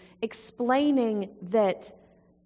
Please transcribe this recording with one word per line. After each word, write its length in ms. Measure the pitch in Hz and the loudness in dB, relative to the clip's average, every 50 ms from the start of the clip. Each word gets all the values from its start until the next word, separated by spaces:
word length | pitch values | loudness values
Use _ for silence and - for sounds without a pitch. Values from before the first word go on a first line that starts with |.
| - - - - 202 | -20 -20 -12 -8 -8
explaining 1040 | 220 - - - - - - 247 240 254 269 294 294 285 262 240 220 214 208 196 196 - - - | -8 -8 -10 -14 -12 -8 -4 -2 0 2 2 4 4 2 2 2 2 0 -2 -4 -6 -10 -14 -6
that 500 | 175 196 226 208 190 175 - - - - - - - _ _ _ _ _ _ _ | 0 2 4 4 4 2 -2 -6 -16 -20 -20 -20 -20 _ _ _ _ _ _ _